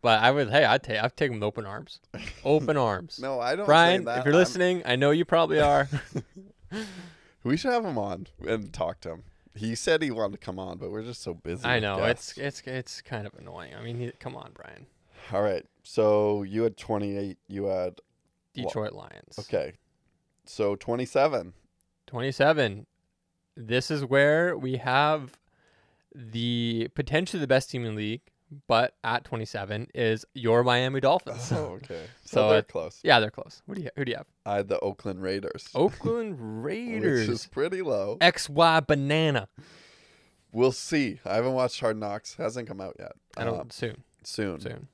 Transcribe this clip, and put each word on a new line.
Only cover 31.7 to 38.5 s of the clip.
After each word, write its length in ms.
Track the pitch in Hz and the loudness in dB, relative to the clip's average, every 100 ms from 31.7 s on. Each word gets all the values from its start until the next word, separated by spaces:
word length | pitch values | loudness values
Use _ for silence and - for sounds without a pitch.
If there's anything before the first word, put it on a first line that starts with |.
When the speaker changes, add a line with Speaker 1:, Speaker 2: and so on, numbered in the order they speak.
| 95 | -10
Speaker 2:
okay. 220 | - 82 78 | -12 -12 -12
Speaker 1:
<laughs> 40 | - - | -20 -2
So, 120 | - | 2
Speaker 2:
So 80 | 107 | 4
they're 80 | 107 | 4
Speaker 1:
uh, 20 | |
Speaker 2:
close. 360 | 104 - 82 - | 2 -8 -8 -4
Speaker 1:
yeah, 160 | - 123 | 4 6
they're 100 | 107 | 4
close. 320 | - - - - | -4 -16 -18 -14
What 80 | 202 | -10
do 60 | |
you, 60 | 143 - | -10 -6
who 80 | |
do 60 | 131 | -6
you 60 | 117 | -6
have? 80 | - _ - | -10 _ -4
Speaker 2:
I 80 | 101 | -2
had 100 | 98 | 0
the 120 | - | -2
Oakland 420 | 101 98 104 92 | -2 -4 -10 -6
Raiders. 480 | 92 98 98 - - 127 | -4 -4 -6 -10 -6 0
Speaker 1:
Oakland 640 | 123 - 226 233 220 156 | 0 0 -4 -4 -4 -8
Speaker 2:
<laughs> 240 | 110 110 | -10 -8
Speaker 1:
Raiders. 640 | 123 226 240 220 180 127 107 | -6 -6 -6 -2 0 2 0
Speaker 2:
Which 80 | 120 | -4
is 100 | - | -6
pretty 380 | 131 160 185 | -4 -2 -2
low. 340 | 170 107 98 110 | -2 -2 -2 4
Speaker 1:
X 300 | 170 - | 2 2
Y 300 | - | -4